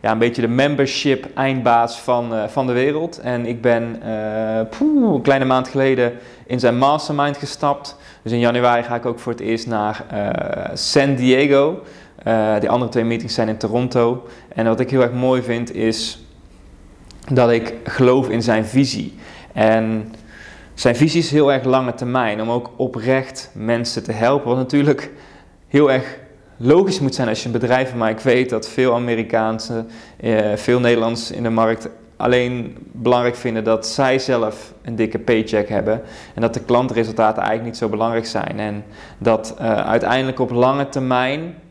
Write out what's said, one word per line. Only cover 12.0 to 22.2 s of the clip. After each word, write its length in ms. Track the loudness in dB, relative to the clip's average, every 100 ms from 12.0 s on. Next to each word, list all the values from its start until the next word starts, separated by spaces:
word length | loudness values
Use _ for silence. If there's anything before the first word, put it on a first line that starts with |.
| -20 -10
Eh, 360 | -2 0 2 0
die 100 | 2
andere 220 | 0 0
twee 120 | -2
meetings 300 | -2 -4 -4
zijn 140 | -4 -2
in 100 | -2
Toronto. 720 | -2 -2 0 2 2 0 -10 -20 -12 -2
En 100 | 0
wat 140 | 0
ik 100 | 0
heel 120 | 2
erg 100 | 2
mooi 300 | 0 0 0
vind 320 | 0 -4 -4
is 520 | -2 -2 -2 -6 -10 -20 -20 -20 -20 -20 -20 -20 -20 -20 -20 -2
dat 200 | 2 4
ik 220 | 4 0 -10
geloof 460 | -8 2 4 4 2
in 120 | -2
zijn 240 | 0 0 2
visie. 520 | 2 0 -2 -8 -14 -20 -20 -12
En 580 | 2 4 4 2 -4 -6 -16 -20 -20 -20 -20 -20
zijn 220 | 0 0 4
visie 240 | 2 2
is 120 | 2
heel 200 | 4 4
erg 120 | 4
lange 300 | 2 2 0
termijn, 480 | -4 -2 0